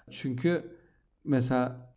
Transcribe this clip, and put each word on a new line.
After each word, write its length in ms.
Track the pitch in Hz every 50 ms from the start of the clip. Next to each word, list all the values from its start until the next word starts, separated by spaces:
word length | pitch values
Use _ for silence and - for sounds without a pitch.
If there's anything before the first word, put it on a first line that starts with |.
| _ -
Çünkü 520 | - - - 139 123 120 127 170 175 160 - - - - - _ _ _ _ _ _ _ -
mesela 680 | 151 143 127 120 127 127 127 127 127 127 - - - _